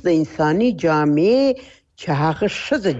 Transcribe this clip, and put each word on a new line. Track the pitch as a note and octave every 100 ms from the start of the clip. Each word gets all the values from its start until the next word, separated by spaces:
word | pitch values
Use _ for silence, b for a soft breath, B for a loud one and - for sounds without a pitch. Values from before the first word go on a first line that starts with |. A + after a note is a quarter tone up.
د | F3
انساني | D#3+ D#3 - D3+ F3 B3
جامعې | F3 E3 D#3 D3 D3 F#3+ B3+ C#4 C4 B B B -
چې | -
هغه | C#3+ D#3 D#3 G#3
ښځه | - - C4+ F#3+ B2+